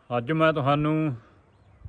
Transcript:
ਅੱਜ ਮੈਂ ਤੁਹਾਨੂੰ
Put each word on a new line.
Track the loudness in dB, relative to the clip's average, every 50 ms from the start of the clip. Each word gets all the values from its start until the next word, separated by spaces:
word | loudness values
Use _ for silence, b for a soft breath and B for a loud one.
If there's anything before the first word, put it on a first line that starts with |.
| _ -4 -4 -4
ਅੱਜ | -2 -2
ਮੈਂ | 0 2 2 2
ਤੁਹਾਨੂੰ | 2 2 0 0 2 2 2 0 0 0 0 -2 -4 -6 B B B B B B _ _ _ _ _ _ -18